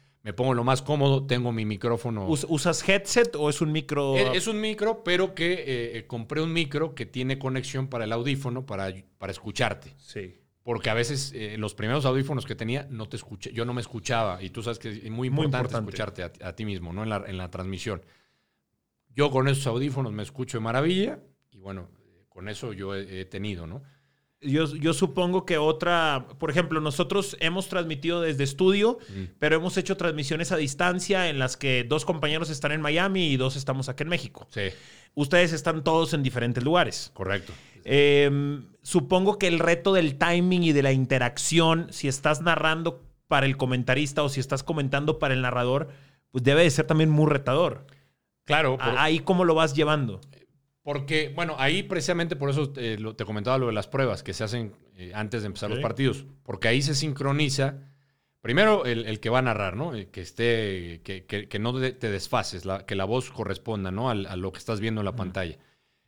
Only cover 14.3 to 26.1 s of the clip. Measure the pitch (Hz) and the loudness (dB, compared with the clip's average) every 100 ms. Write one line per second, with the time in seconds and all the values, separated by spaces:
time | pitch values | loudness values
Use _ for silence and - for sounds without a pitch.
14.3 | 87 92 120 113 113 113 104 110 113 127 | -2 -8 -8 -8 -8 -8 -12 -8 -6 -2
15.3 | 143 156 127 123 120 104 101 104 98 87 | 0 0 0 -2 -4 -6 -6 -8 -6 -10
16.3 | - 95 87 107 95 87 92 110 104 101 | -10 -12 -8 -8 -6 -8 -8 -4 -4 -4
17.3 | 92 90 92 92 95 117 90 - _ _ | -8 -8 -8 -6 -6 -6 -6 -10 _ _
18.3 | _ _ _ _ _ _ _ _ 117 143 | _ _ _ _ _ _ _ _ 0 2
19.3 | 131 135 139 135 117 143 135 120 104 101 | 4 4 2 0 0 0 -2 -4 -4 -8
20.3 | - 127 117 113 123 160 185 226 302 - | -8 -6 -4 -2 0 2 2 0 -4 -14
21.3 | _ _ 98 95 95 85 - _ _ _ | _ _ -18 -12 -12 -12 -20 _ _ _
22.3 | 90 98 101 123 95 98 98 98 95 95 | -14 -12 -8 -8 -8 -6 -6 -8 -10 -10
23.3 | 101 104 90 82 113 - _ _ _ _ | -6 -6 -6 -8 -12 -14 _ _ _ _
24.3 | _ 147 143 156 156 151 160 185 160 175 | _ 0 2 2 0 0 2 0 0 0
25.3 | 185 185 160 151 156 175 170 160 | 0 2 2 2 2 2 2 2